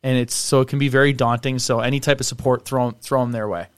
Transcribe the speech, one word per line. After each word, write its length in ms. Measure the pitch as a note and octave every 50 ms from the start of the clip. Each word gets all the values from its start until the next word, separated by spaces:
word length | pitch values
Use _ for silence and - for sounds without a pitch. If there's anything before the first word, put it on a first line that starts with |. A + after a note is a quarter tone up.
| -
And 140 | C3+ C3 B2+
it's, 160 | A#2+ A#2 -
so 260 | - - - - C3+
it 40 | C3 -
can 120 | - C#3+
be 80 | C#3 C#3
very 240 | B2 C3+ C#3 C#3+
daunting. 480 | C#3 B2 B2+ A#2 A#2+ A#2 - C3+ C3 B2+
So 180 | A#2+ - B2+ A2+
any 220 | A2+ B2 C3+ C#3+
type 180 | C3+ D3 C#3+ C3+
of 80 | C3
support, 380 | - B2 A#2 - C#3 B2+ A#2+ -
throw 240 | - C3+ C3 B2 A#2+
'em, 80 | A2 _
throw 220 | - - C#3 C3
'em 80 | B2 A#2+
their 160 | A#2+ A2+ G#2+ G#2
way. 180 | F#2+ E2+ E2+ - _